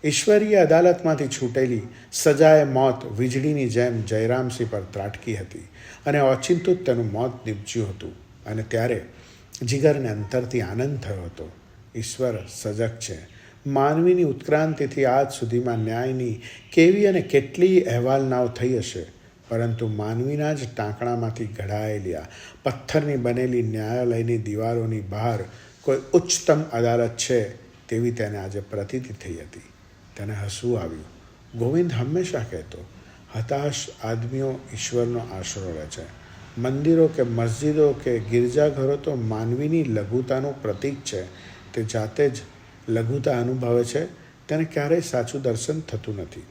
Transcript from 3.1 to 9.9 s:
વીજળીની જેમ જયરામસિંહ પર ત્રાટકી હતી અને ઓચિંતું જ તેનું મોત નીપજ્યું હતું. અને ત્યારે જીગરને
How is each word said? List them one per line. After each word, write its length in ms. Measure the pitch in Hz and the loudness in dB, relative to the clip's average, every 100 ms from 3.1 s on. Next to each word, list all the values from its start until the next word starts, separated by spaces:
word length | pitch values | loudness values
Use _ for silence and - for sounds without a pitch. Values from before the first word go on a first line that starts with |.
| 104 | -2
વીજળીની 500 | 127 131 147 151 123 | 0 0 0 0 0
જેમ 340 | 113 123 117 | 2 2 0
જયરામસિંહ 680 | 101 107 113 127 127 117 113 | -2 0 2 0 -2 -4 -4
પર 100 | 107 | -4
ત્રાટકી 560 | 92 104 101 - - 104 | -8 -8 -8 -8 -8 -8
હતી 320 | 95 - - - - - 139 | -8 -14 -18 -20 -20 -8 0
અને 140 | 143 | 4
ઓચિંતું 560 | 135 131 - 175 175 180 | 4 4 2 2 4 2
જ 80 | |
તેનું 280 | - 120 110 | 2 0 0
મોત 340 | 104 127 - 110 | -2 -4 -4 -8
નીપજ્યું 440 | 101 104 117 101 | -8 -6 -4 -4
હતું. 220 | 95 - - - - | -6 -12 -16 -20 -18
અને 180 | - 110 | -8 -6
ત્યારે 440 | 107 113 120 107 - - - - - - | -2 -2 0 -2 -6 -20 -20 -20 -20 -8
જીગરને 460 | 117 139 151 | -4 4 4